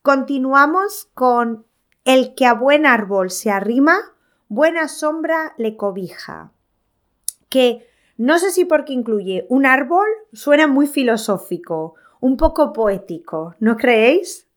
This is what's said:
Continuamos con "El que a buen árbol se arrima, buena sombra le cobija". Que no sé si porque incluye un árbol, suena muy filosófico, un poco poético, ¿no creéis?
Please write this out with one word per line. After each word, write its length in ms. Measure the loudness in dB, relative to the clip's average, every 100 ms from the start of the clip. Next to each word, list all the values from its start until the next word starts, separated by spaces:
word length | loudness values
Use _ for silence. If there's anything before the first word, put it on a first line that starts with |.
Continuamos 1080 | 2 0 0 -4 0 2 2 2 -4 -8 -16
con 520 | -2 0 2 0 -6 _ _ _ _
"El 300 | 2 2 2
que 120 | 0 2
a 80 |
buen 320 | 2 2 4 4
árbol 440 | 2 0 -2 -2
se 200 | -4 -2
arrima, 480 | -2 -2 2 4 2 -2 _ _ _ _
buena 400 | 0 0 0 -6
sombra 680 | -4 -6 -4 -4 -4 -6 -6
le 180 | -8 -6
cobija". 760 | -8 -6 -12 -14 -16 -16 -18 _ _ _ _ _ _ _ -14 -14 _
Que 360 | 0 0 -2 _ _ _ _
no 220 | 0 2
sé 120 | 0
si 140 | -2
porque 300 | 0 0 0
incluye 520 | -8 -4 -4 -4 -6 -2
un 180 | 0 2
árbol, 420 | 2 2 0 0 -4 -10
suena 340 | -10 0 2 4
muy 200 | 2 0
filosófico, 1080 | 0 0 0 -2 -6 -4 -12 -8 -8 -8 _ _ _
un 160 | -2 2
poco 340 | 0 2 -2
poético, 840 | 0 -2 -2 -8 -14 -10 -10 -10 -2
¿no 160 | -2 0
creéis? 720 | 2 4 4 2 -2 -14 _